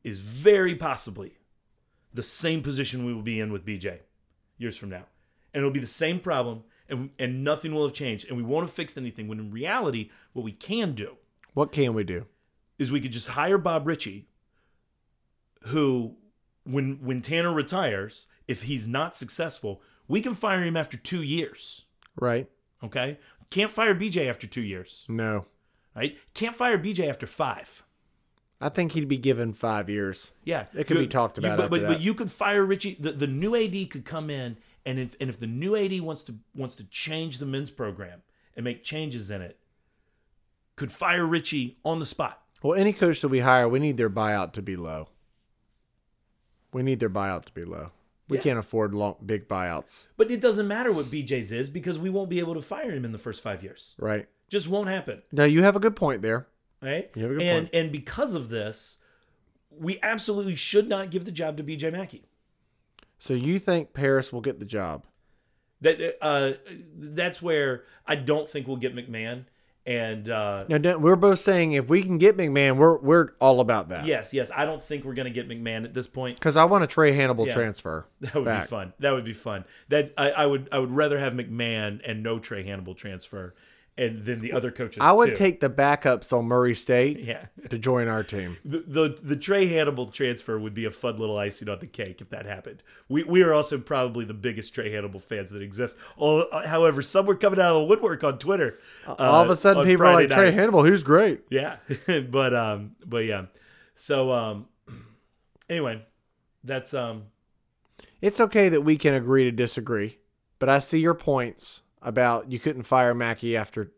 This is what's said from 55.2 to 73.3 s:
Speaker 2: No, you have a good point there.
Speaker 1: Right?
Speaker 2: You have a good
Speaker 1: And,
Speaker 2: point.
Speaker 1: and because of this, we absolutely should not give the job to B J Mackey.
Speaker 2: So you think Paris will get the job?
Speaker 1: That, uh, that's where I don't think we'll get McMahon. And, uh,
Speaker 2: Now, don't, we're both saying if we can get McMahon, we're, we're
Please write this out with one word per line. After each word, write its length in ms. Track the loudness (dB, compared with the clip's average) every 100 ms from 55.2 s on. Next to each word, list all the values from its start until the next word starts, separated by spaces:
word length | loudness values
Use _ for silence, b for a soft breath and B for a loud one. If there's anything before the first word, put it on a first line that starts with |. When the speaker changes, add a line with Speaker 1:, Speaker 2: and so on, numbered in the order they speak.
| -4
Speaker 2:
No, 120 | 4
you 180 | 6 8
have 120 | 6 6
a 40 |
good 160 | 2 2
point 260 | 0 0
there. 240 | -2 -4 -6 _ _ -12
Speaker 1:
Right? 280 | -6 -6 -6
Speaker 2:
You 80 | -6
have 80 | -4
a 20 |
good 80 | -2
Speaker 1:
And, 240 | 0 0 0
Speaker 2:
point. 80 |
Speaker 1:
and 180 | -2 -2
because 420 | -6 -8 -4 -4
of 140 | -4 -6
this, 480 | -6 -6 -10 -14 -18 _ _ _ _ _ _ _
we 280 | -8 -6 -2
absolutely 520 | -2 -2 -2 -2 -2 -4
should 320 | 2 2 4
not 220 | -2 -4
give 140 | -8
the 80 | -8
job 240 | -6 -6 -6
to 60 |
B 140 | -8 -6
J 140 | -6
Mackey. 340 | -6 -10 -14 _ _ _ _ _ _ _ _ _ _
Speaker 2:
So 160 | -4
you 240 | -2 0 0
think 340 | 2 0 -2
Paris 380 | -2 2 2 0
will 80 | -6
get 200 | -6 -6
the 40 |
job? 400 | -6 -6 -4 -8 -14 _ _ _ _ _ _ 0
Speaker 1:
That, 360 | 2 2 -4 -4
uh, 300 | 0 2 0 -2 -12 -20 -20
that's 480 | -18 -10 -4 -4 -4
where 420 | 0 0 0 -2 b b -4
I 80 |
don't 340 | -2 0 0 -2
think 180 | -8 -8
we'll 80 | -4
get 180 | -4
McMahon. 520 | -6 -10 -8 -8 -10 -14 _ _ _ -6
And, 420 | -4 -4 -6 -6
uh, 380 | -4 -2 -4 -2
Speaker 2:
Now, 80 | 2
don't, 220 | 2 4
we're 160 | 6 8
both 240 | 6 6
saying 320 | 4 4 4
if 160 | 2 4
we 140 | 2
can 160 | 4 6
get 180 | 6 6
McMahon, 400 | 2 4 4 8
we're, 220 | 8 8
we're 320 | 6 6 4